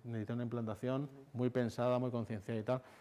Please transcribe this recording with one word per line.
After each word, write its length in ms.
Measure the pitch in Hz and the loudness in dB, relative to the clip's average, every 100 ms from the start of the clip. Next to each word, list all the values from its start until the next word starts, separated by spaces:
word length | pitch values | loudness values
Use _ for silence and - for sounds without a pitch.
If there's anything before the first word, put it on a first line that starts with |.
necesita 300 | 120 113 107 | -6 -4 -2
una 100 | 120 | -2
implantación 680 | 120 120 113 104 123 131 143 139 - | -2 -2 -2 -2 0 0 -2 -8 -12
muy 180 | 117 123 | 0 2
pensada, 480 | 127 120 110 123 123 | 4 0 2 4 4
muy 140 | 127 | 2
concienciada 480 | 120 110 110 98 113 | 0 -2 -4 -2 -2
y 40 | |
tal, 180 | 110 127 - - | 2 0 0 -18